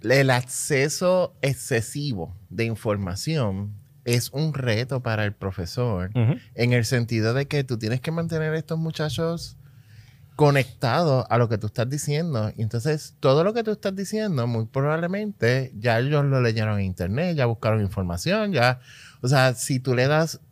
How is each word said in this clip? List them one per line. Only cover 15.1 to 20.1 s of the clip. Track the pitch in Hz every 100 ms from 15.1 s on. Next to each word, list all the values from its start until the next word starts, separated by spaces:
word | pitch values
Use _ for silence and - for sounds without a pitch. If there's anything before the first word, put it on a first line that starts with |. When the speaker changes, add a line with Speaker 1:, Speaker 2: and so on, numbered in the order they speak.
| 196 214 202 113 127 131 -
Speaker 1:
ya | 120 113
ellos | 131 147 143
lo | 135
leyeron | 120 110 107 104
en | 95
internet, | 90 87 113 180 160
ya | 120
buscaron | 113 113 110
información, | 101 98 90 87 160 208 208
ya, | 160 123 127 - - - -
o | 127
sea, | 139 131
si | 120 - 131
tú | 131 120
le |
das | 131